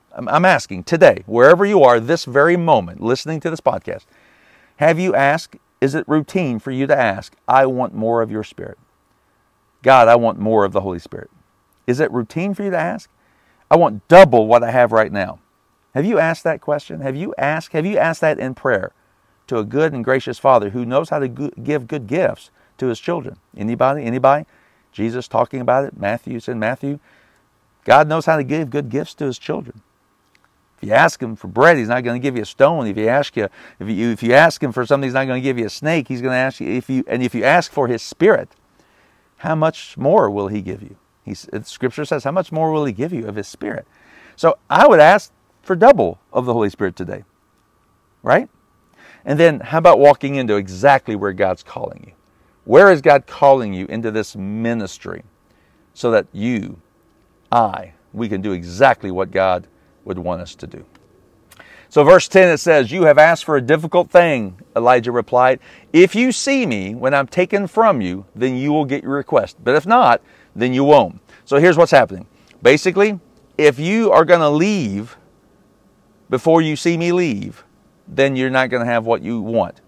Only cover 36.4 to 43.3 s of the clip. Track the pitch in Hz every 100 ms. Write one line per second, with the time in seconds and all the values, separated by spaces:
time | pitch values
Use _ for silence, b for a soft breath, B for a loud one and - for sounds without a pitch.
36.4 | 131 - 71 127 123 131 - 120 123 120
37.4 | 113 170 - - 127 117 - - 180 208
38.4 | - _ _ _ _ _ _ _ _ _
39.4 | - 160 160 - - - 139 202 117 101
40.4 | 98 104 95 92 - 98 _ _ - 104
41.4 | - 104 117 - 127 131 151 151 139 175
42.4 | 175 156 160 156 143 98 151 165 110